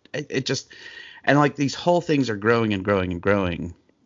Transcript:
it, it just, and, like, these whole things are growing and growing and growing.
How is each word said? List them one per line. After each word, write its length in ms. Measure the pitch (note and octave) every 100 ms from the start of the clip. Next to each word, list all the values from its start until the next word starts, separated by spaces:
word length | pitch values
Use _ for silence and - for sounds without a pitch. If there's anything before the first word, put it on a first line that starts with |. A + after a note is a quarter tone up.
| _
it, 140 | C#3+ D3
it 160 | -
just, 240 | B2 B2+ - - - - - -
and, 140 | - C#3+
like, 180 | D3 -
these 180 | C#3
whole 280 | - F3 F3
things 260 | E3 D3 A#2
are 80 | G#2
growing 380 | G#2+ A#2 A2
and 100 | G2+
growing 260 | G2 G2 F#2
and 100 | F2
growing. 500 | G2 G2+ F2+ E2 E2+ - _ _